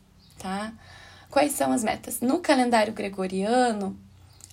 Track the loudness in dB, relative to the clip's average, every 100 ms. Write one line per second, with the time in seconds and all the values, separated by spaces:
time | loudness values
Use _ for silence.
0 | _ _ -20 -14 -8 -6 -8 -12 -20 -20
1 | -20 -20 -2 2 2 2 0 0 0 -4
2 | -6 -4 0 0 2 4 4 2 2 -2
3 | -8 -6 -4 -2 0 2 2 0 -6 -8
4 | -16 -20 -20 -20 -12